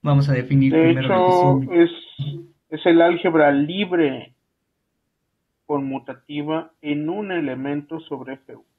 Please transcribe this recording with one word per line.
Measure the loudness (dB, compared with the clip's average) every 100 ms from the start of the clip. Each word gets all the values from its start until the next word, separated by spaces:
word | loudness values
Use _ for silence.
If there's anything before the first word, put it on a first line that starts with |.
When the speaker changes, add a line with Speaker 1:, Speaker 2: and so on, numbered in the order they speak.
Speaker 1:
vamos | 2 2 2
a |
definir | -2 2 2 4
Speaker 2:
De | 4
Speaker 1:
primero | 4 2 0
lo | 2 4 4 4 2
que |
Speaker 2:
hecho, | 2
Speaker 1:
son | 2
Speaker 2:
es, | 2 -2 -18 -12 -10 -10 -16 _ _
es | -4
el | 2 4
álgebra | 4 2 0 2 4
libre | 2 -2 -4 -2 0 -2 -4 -16 _ _ _ _ _ _ _ _ _ _ _ _ _
conmutativa | -6 -6 -6 -10 -12 -20 _ -10 -6 -6 -8 _
en | -6 -6 -4
un | -8 -6
elemento | -6 -6 -6 -6 -8 -8 -14
sobre | -12 -14 -12
F | -16 -18
uno. | -20 _